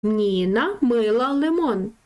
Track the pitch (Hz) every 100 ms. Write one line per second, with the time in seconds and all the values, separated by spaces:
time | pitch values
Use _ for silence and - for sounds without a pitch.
0 | 208 214 208 190 180 202 311 403 254 233
1 | 214 226 262 277 302 330 320 196 190 -